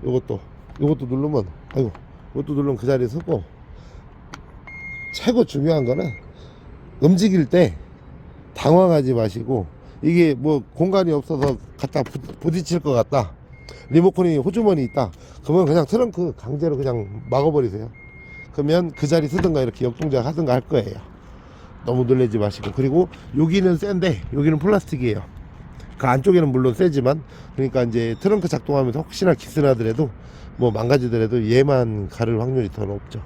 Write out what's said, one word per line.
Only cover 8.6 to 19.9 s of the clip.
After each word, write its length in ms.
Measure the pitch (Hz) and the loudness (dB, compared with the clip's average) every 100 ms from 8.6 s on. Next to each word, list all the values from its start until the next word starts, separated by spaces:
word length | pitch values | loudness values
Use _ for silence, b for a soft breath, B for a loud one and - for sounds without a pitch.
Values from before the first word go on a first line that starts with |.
| 135 170 185 160 131 | 4 6 6 4 2
마시고, 520 | 120 110 101 113 127 85 - B B | 0 0 -2 -2 -2 -4 -12 B B
이게 320 | 151 170 165 | 2 4 4
뭐 280 | 127 143 147 - | 4 0 0 -2
공간이 380 | - 175 190 175 | -2 2 2 2
없어서 440 | 147 - 151 139 120 - - | 0 -2 0 0 0 -8 -10
갖다 240 | - 151 | -4 -4
부-, 160 | 127 139 - - | -4 -6 -14 -6
부딪힐 400 | 165 165 156 170 | -4 -2 -2 -2
것 120 | 147 | 2
같다, 400 | 123 - 135 104 - - - B B B | 2 2 0 -2 -8 -20 -20 B B B
리모컨이 460 | 147 180 180 175 151 | 4 4 4 2 2
호주머니 460 | 135 196 214 165 | 0 2 2 2
있다, 260 | 123 - 110 B B B | 0 -2 -4 B B B
그러면 240 | - 170 165 | 0 2 4
그냥 200 | 165 143 | 2 2
트렁크 480 | 220 247 170 175 - | 0 0 -2 -6 -6
강제로 400 | 107 143 165 139 | -8 -4 -2 -2
그냥 460 | 135 120 98 107 - | -2 -4 -6 -10 -2
막아버리세요. 600 | 127 147 147 120 98 113 - - - B B B | 2 2 2 0 -4 -10 -14 -20 -20 B B B
그러면 380 | - 143 170 170 | -4 2 2 0
그 140 | 143 143 | -4 0
자리 200 | 165 151 | 0 2
쓰든가 340 | 170 175 156 | 0 0 2
이렇게 220 | 127 - | -2 -2
역동작 400 | 123 | -4